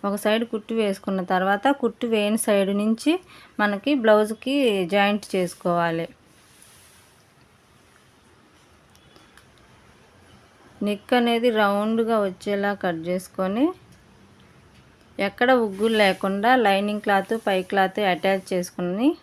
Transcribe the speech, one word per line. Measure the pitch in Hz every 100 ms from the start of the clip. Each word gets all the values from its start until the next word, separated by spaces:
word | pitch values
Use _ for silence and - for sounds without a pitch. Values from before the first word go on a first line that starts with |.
| 202
ఒక | 208
సైడ్ | 214 220 233
కుట్టి | 220 - 226
వేసుకున్న | 214 196 - 190 180
తర్వాత | 185 190 202 277 285
కుట్టు | 233 233 240
వేయని | 226 208 220 -
సైడ్ | 202 190 202
నుంచి | 214 226 294 359 - - - -
మనకి | 208 202 269 294
బ్లౌజ్కి | 220 214 214 220 - 285 254 196 175
జాయింట్ | 196 202 208 -
చేసుకోవాలి. | 196 175 - 180 175 170 165 165 - _ _ _ _ - - - _ _ _ _ _ _ _ _ _ _ _ _ _ _ _ _ _ _ _ _ _ _ - _ - _ _ _ _ _ _ _ _ _ - _ _ - -
నెక్ | 208 202 - 247
అనేది | 240 233 240 220
రౌండ్గా | 208 202 214 226 226 226 196
వచ్చేలా | 185 - 202 202 202
కట్ | 185 165 165
చేసుకొని | 180 185 - 190 208 311 370 - - _ _ - _ - - - - _ _ _ -
ఎక్కడ | 196 - 247 254
ఉగ్గులు | 220 190 226 220
లేకుండా | 202 185 196 196 220 262
లైనింగ్ | 214 196 208 208
క్లాత్, | 208 196 190 226 214
పై | 190 180
క్లాత్ | 196 190 185 202
అటాచ్ | 175 196 196 190
చేసుకుని | 185 175 - 175 185 269 339